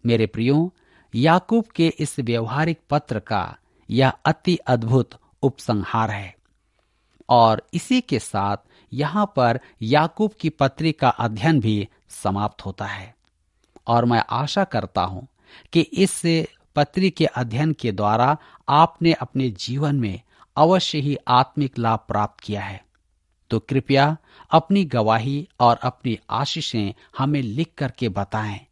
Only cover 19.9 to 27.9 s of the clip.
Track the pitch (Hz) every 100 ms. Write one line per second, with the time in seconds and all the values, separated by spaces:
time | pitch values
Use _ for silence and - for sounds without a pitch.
19.9 | 143 110 101 _ _ _ - 160 185 -
20.9 | 156 143 139 - 123 135 - 139 - 117
21.9 | 113 - 104 104 _ - 104 98 98 _
22.9 | _ _ _ _ _ _ 113 - 135 -
23.9 | 135 143 160 _ - - 160 - 202 165
24.9 | 123 110 113 120 143 170 - 120 117 127
25.9 | - 123 107 - - 139 165 - 113 101
26.9 | - _ - 135 147 120 117 165 - 135